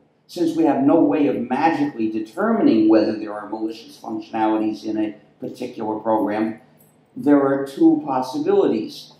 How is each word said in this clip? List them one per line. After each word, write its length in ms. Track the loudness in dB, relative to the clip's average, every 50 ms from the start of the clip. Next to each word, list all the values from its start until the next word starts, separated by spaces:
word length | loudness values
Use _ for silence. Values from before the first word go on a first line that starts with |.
| _ _ _ _ _
since 280 | -10 -4 -2 -2 0 0
we 100 | 2 2
have 180 | 2 2 2 2
no 160 | 4 4 4
way 240 | 4 4 2 2 0
of 220 | 0 0 -2 -4 -4
magically 600 | -2 0 0 0 2 0 -2 -4 -2 -2 -4 -2
determining 800 | -2 -4 -8 -8 -6 -2 -2 0 2 4 4 4 6 6 6 6
whether 300 | 6 4 4 2 -2 -6
there 140 | -8 -8
are 160 | -10 -10 -10 -10
malicious 500 | -8 -6 -6 -6 -8 -10 -16 -20 -20 -16
functionalities 840 | -12 -10 -10 -10 -10 -8 -4 -2 0 0 0 0 0 -2 -4 -6 -6
in 140 | -6 -4 -2
a 180 | -4 -4 -6 -12 _ _ _ -14
particular 580 | -14 -12 -10 -10 -12 -10 -10 -8 -6 -6 -6 -4
program, 600 | -2 -2 0 0 0 -2 -2 -2 -4 -4 -6 -10 _ _ _ _ _ _ _ _ _ _ -12
there 240 | -4 2 4 4 4
are 260 | 4 2 0 -2 -4
two 360 | -4 0 4 4 4 4 4 0
possibilities. 1080 | -4 -4 -4 -4 -4 -6 -4 0 2 2 4 4 2 0 -2 -4 -8 -12 -16 -20 -20 -20